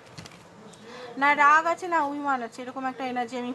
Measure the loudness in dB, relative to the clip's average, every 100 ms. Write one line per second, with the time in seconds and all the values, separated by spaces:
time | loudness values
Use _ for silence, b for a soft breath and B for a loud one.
0 | -20 -20 -20 -20 -20 -20 -20 -20 B B
1 | B 0 2 6 6 6 4 -2 -2 -2
2 | -2 -2 -2 -4 -4 -12 -12 -8 -6 -6
3 | -6 -4 -6 -6 -6